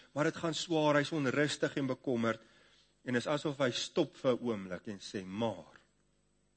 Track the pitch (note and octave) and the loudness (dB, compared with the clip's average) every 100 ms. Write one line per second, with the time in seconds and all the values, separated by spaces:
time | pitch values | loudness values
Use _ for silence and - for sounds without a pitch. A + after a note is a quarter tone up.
0 | - C#3 D#3+ - E3+ D3+ - D#3+ D3+ D3 | -8 0 0 0 -2 -2 0 2 4 4
1 | C#3 E3 C3+ B2+ D3 - D3 D3+ C3 B2+ | 2 0 0 2 0 0 -2 0 -2 -2
2 | - A#2 A2+ A2 - - - _ _ _ | -2 0 0 -2 -6 -20 -20 _ _ _
3 | - B2 C3+ D3 D#3 C3+ C3 - - - | -2 -2 0 -2 -2 0 0 0 -2 0
4 | D3 - C3+ A#2+ A#2+ G#2+ F#2 F2 - G2 | 0 0 0 2 0 -4 -6 -10 -8 -12
5 | - G#2+ F#2 G2+ A2+ F2+ D2+ - _ _ | -8 -8 -6 -2 -2 -4 -12 -20 _ _
6 | _ _ _ _ _ | _ _ _ _ _